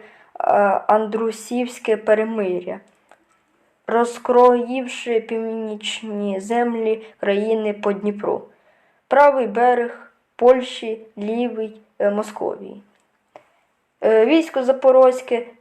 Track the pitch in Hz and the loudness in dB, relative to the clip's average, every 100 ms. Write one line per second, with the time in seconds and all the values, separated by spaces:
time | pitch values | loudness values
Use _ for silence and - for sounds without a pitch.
0 | - _ _ - - 202 202 190 - 214 | -12 _ _ -4 0 2 2 2 2 0
1 | 220 220 226 220 - 247 247 - - 214 | 0 -4 -4 -6 -6 -6 -6 -6 -4 -2
2 | 220 214 220 220 190 180 180 196 _ _ | 0 0 0 -4 -4 -6 -8 -14 _ _
3 | _ _ _ _ _ _ _ _ - 226 | _ _ _ _ _ _ _ _ -4 -2
4 | 240 - - 240 247 247 240 262 247 - | -2 -4 2 6 6 4 0 -6 -8 -8
5 | 247 226 220 226 226 226 220 208 - - | -4 -4 -2 -6 -6 -6 -8 -10 -10 -10
6 | 220 208 202 190 202 233 240 233 220 220 | -8 -6 -6 -6 -4 -2 -2 -2 -2 -4
7 | - - 202 202 220 220 214 208 208 202 | -6 -6 -2 0 0 -2 -2 -4 -4 -4
8 | 208 202 - - - _ _ _ _ _ | -4 -4 -4 -6 -8 _ _ _ _ _
9 | - 269 285 269 220 214 247 240 233 - | 0 4 6 4 0 2 2 2 -2 -8
10 | - _ _ - 247 254 247 - 226 220 | -20 _ _ 2 4 4 0 -10 -10 -10
11 | - - 208 233 240 220 220 220 _ - | -12 -10 -6 -4 -4 -4 -10 -12 _ -4
12 | 202 202 214 - - - 196 202 - _ | -2 -2 -6 -6 -8 -8 -12 -20 -20 _
13 | _ _ _ - _ _ _ _ _ - | _ _ _ -20 _ _ _ _ _ -4
14 | - 220 233 320 320 269 254 262 262 254 | 2 4 4 2 2 -2 0 2 4 6
15 | 254 254 - 233 240 - | 6 4 -2 -6 -6 -14